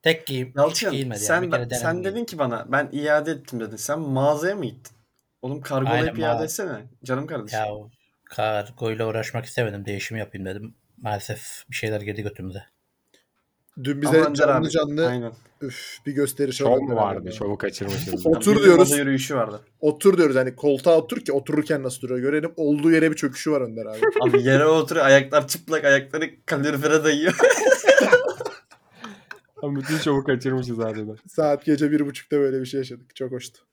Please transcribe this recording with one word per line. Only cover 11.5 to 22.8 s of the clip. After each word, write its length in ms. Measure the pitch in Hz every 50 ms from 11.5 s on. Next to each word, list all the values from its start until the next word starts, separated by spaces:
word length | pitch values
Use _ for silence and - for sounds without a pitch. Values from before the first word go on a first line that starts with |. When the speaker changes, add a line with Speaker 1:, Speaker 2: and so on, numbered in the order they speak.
| - - - _
Speaker 1:
bir 60 | 123
şeyler 260 | - - 110 107 104
girdi 200 | 101 104 104 107 104
götümüze. 400 | 101 - - 92 95 92 98 - _ _ _ _ _ _ _ _ _ _ _ _ _ _ _ _ _ _ _ _ _ _ - 127
Speaker 3:
Dün 80 | 135
Speaker 2:
Ama 100 | 147 139
Speaker 3:
bize 160 | 147 151 156
Speaker 2:
Önder 160 | 160 160 151 143
Speaker 3:
canlı 200 | 139 147 151 135
Speaker 2:
abi, 160 | 127 160 156
Speaker 3:
canlı, 380 | 156 160 151 147 147 151 165
Speaker 2:
aynen. 240 | 165 - 123 120 113 113 - _ _ _ _
Speaker 3:
üf, 360 | 143 135 120 - - - - - _
bir 60 | 147
gösteri 420 | 139 135 143 135 131 - 143 131 127
Speaker 4:
Şov 120 | - 139
Speaker 3:
şov 160 | 127 123 135
Speaker 4:
mu 100 | 139 139
Speaker 3:
Önder 40 | 120 113
Speaker 4:
vardı? 180 | 107 98 98 98
Speaker 3:
abi 60 | 90
ya. 40 | 90
Speaker 4:
Şovu 260 | 87 - 107 101 104
kaçırmışız. 680 | 101 - 101 - - 101 101 101 98 - - - - -
Speaker 3:
<laughs> 0 |
Otur 240 | 160 160 - - 202 208
Speaker 2:
Bildiğin 100 | - -
Speaker 3:
diyoruz. 260 | 190 - - 180 - 143
Speaker 2:
yürüyüşü 380 | 143 143 135 135 135 135 - 147
vardı. 260 | 131 113 107 104 104 - _ _ _
Speaker 3:
Otur 380 | - 151 147 151 - 196 185
diyoruz. 180 | 175 170 147 131
Hani 200 | 131 127 127 127
koltuğa 420 | 131 - 147 139 131 - 180 165
otur 200 | 160 160 - 240 - -
ki 60 | -
otururken 520 | 139 139 135 - 151 151 151 - 156 143 135
nasıl 180 | 127 123 -
duruyor 180 | - 123 127 127
görelim. 340 | 123 139 147 151 151 170 165
Olduğu 340 | - 160 143 147 147